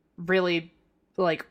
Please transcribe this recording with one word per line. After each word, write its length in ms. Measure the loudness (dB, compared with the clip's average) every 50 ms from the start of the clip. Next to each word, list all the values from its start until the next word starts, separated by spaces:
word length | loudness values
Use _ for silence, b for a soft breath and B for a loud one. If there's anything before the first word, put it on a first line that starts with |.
| _ _ -18
really, 540 | -10 -2 0 2 2 2 2 0 -2 -4 -6 _ _ _ _ _ _ _ _ -4
like, 280 | -2 0 0 0 -2 -6 -8